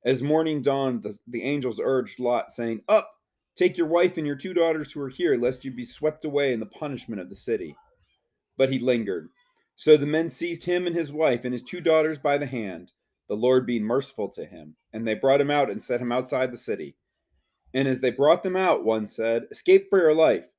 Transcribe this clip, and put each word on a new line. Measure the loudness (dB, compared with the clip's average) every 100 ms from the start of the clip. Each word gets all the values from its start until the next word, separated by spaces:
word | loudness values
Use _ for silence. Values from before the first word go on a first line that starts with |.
| 0
As | 0
morning | 2 0 2 0
dawned, | 0 0 0 -2
the, | -6 -10 -10
the | -8
angels | -4 -4 -4 -2
urged | 0 0 -2 -4
Lot, | -2 -2 -4
saying, | -8 -6 -6 0
Up, | 0 0 _ _ _ _ 0
"Take | 0 2
your | 2
wife | 4 2 0
and | -6
your | -6
two | -4
daughters | 0 2 0 -6
who | -8
are | -10
here, | -2 0 2
lest | 2 -2 -10
you |
be | -10 -12
swept | -4 -4 -4 -4
away | 0 0
in | -2
the | -6
punishment | -10 -10 -10 -10 -12
of | -10
the | -12
city." | -4 -4 -6 -14 _ _ _ _ _ _ _ 0
But | 0
he | 2
lingered. | 0 0 -2 -6 -8 _ _ _ _ _
So | 6 6
the | 6
men | -2 -2
seized | -4 -6 -6 -4
him | -2 -2
and | -4
his | -6
wife | 0 0 0
and | -4
his | -8
two | -8 -4
daughters | 2 2 2 -2
by | -2 -2
the | -2
hand, | -6 -8 -10 -16 _ _ _ _
the | -2
Lord | 4 2 2
being | -4
merciful | 0 -2 -4 -8 -8
to | -8 -14
him, | -16 -20 -20 _
and | -8 -4
they | 0
brought | 2 4
him | 4
out | 2 0
and | -4
set | -4 -4
him | -2
outside | -4 -2 -2 -4
the | -6
city. | -8 -8 -8 _ _ _ _ _ _ _ _
And | -2 0
as | 0
they | -2
brought | 2 4 4
them | 2 0
out, | 2 2 2
one | -2 -4
said, | -4 0 -2 -4
"Escape | -6 6 6 6
for | 4
your | 6
life. | 6 4 4 -2